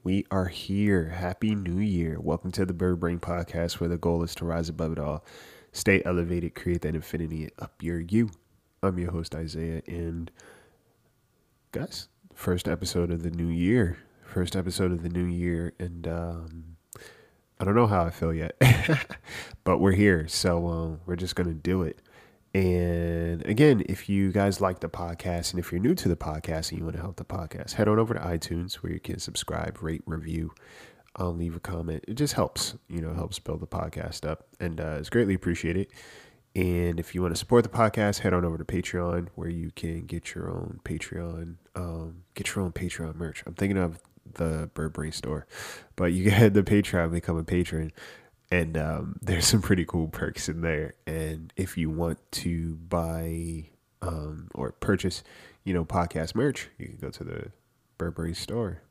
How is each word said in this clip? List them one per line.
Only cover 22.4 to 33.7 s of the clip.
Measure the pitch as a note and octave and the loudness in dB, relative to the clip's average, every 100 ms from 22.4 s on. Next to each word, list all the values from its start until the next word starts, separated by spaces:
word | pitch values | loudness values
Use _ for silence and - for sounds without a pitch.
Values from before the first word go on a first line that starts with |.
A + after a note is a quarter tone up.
| _ | _
And | F#2+ F#2 F2+ F2 E2+ E2+ E2+ E2+ E2+ - | 2 4 4 2 2 0 0 0 -2 0
again, | A2 D3+ A2+ - | 6 8 8 2
if | - - | -4 0
you | G2 G2 | 2 4
guys | G2 G2 F#2+ | 4 2 4
like | F#2+ F2+ | 0 0
the | E2 | -8
podcast, | - F2 E2+ F#2+ F2 E2+ | -6 -8 -6 -4 -2 -2
and | F2+ | -4
if | F2 | -4
you're | F2 | 0
new | A#2 F#3 | 2 2
to | F#2+ | 0
the | E2 | 0
podcast | D#2+ D#2 - D#2+ D#2+ | -2 -6 -4 -4 -4
and | D#2+ | -6
you | D#2+ | -6
wanna | E2 | -6
help | F2 F2 | -8 -10
the | - | -8
podcast, | F#2 D#2+ F2+ - | -8 -8 -10 -8
head | - G#2 | 2 4
on | G#2+ | 4
over | A2+ | 2
to | A2 | 0
iTunes | E2+ E2+ - E2+ F2+ - | -2 -2 -2 -4 -4 -6
where | E2+ | -6
you | E2 | -6
can | - F2+ | -6 -8
subscribe, | - - - D#2+ D#2+ - | -6 -8 -6 -4 -4 -6
rate, | D#2+ D#2+ - | -6 -6 -6
review, | D#2+ D#2+ E2 D#2+ - - - - - _ - | -8 -4 -4 -4 -8 -20 -20 -20 -20 _ -4
um, | F2+ E2+ | -4 -2
leave | E2+ E2 | -4 -4
a | |
comment. | - F2 E2 D#2+ - | -6 -4 -4 -6 -6
It | A#2 | -2
just | D3 | -2
helps, | - - - - - _ | 2 0 0 -6 -8 _
you | E2+ | -6
know, | D#2+ | -4
helps | E2 D#2+ G2 | -4 -4 -6
build | - E2 | -6 -6
the | |
podcast | F2 | -4